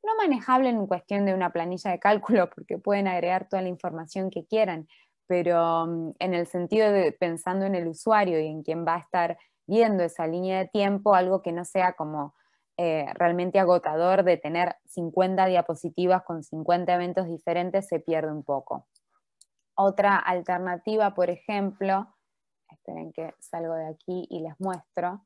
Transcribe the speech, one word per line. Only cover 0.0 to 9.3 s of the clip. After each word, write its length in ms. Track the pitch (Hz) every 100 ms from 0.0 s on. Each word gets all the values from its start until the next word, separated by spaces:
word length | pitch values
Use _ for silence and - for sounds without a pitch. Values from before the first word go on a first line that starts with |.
no 120 | 427 440
manejable 520 | 381 254 226 262 262
en 180 | 226 196
cuestión 380 | 180 _ 202 202
de 100 | 190
una 160 | 175
planilla 400 | 170 170 180 196
de 80 | 175
cálculo, 500 | 202 208 208 220 175
porque 300 | - - -
pueden 280 | 208 202 196
agregar 400 | 180 175 185 190
toda 140 | 190
la 80 | 185
información 640 | 170 180 165 165 196 190
que 160 | 175 160
quieran, 400 | 220 202 160 156 _ _ _ _
pero, 580 | 180 170 170 170 165 165
mm, 280 | 165 165 -
en 160 | 185
el 140 | 175 170
sentido 440 | 180 175 214 214
de 200 | 202 165
pensando 540 | - 175 165 - 190 196
en 100 | 185
el 120 | 165
usuario 520 | 156 226 214 196 160
y 80 | 156
en 160 | 156
quien 200 | 151 160
va 120 | 165 170
a 40 |
estar 380 | - 180 170